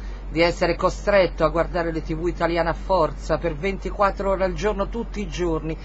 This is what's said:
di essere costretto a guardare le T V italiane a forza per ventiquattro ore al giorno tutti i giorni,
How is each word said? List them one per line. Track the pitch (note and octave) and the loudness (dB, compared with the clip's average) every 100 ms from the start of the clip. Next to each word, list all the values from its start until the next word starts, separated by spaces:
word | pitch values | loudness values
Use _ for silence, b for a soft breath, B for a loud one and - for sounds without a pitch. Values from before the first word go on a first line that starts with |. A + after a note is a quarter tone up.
| B B B | B B B
di | D3 | 2
essere | E3+ E3+ E3+ E3+ | 2 4 0 2
costretto | F3+ - - G3+ F3 - | 0 0 4 6 4 4
a | D#3 | 2
guardare | E3 D#3 E3 E3 | 2 0 0 -2
le | D#3+ | -2
T | - | -4
V | D#3+ F3 | -2 -2
italiane | E3+ E3 E3+ E3 | 0 0 2 0
a | |
forza | D#3 - F#3 D3+ C#3+ - D#3 | -2 0 2 2 0 -2 0
per | E3 D3+ | 0 -2
ventiquattro | F#3+ F#3+ F#3 - G3 F#3+ G3 | -4 -4 -4 2 2 2 0
ore | F#3 | 0
al | F#3+ | 0
giorno | E3 G3+ G3 G3 | 0 0 0 -2
tutti | A#3 A3 G#3 | -4 -6 -6
i | F#3+ | -6
giorni, | C#3+ F3 D#3+ D#3 D#3 | -2 -2 -2 -2 -6